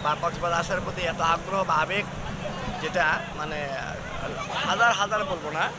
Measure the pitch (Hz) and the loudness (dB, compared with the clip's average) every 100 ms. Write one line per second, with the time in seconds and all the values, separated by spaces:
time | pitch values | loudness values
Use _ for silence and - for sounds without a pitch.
0 | 151 151 170 160 170 170 165 185 185 180 | 0 0 0 0 0 2 2 0 -2 -2
1 | 170 165 165 165 180 196 180 156 156 190 | -2 2 2 2 2 0 2 4 4 0
2 | 202 - - - - - - - 156 180 | -2 -4 -6 -6 -6 -6 -4 -4 -2 2
3 | 156 175 - - 151 151 143 131 - - | 4 2 -2 -6 -4 -4 -4 -4 -4 -6
4 | - - - 143 - - 151 190 233 196 | -6 -4 -4 -4 -4 -2 0 6 6 6
5 | 202 214 196 175 151 156 180 | 2 0 0 -2 -2 0 0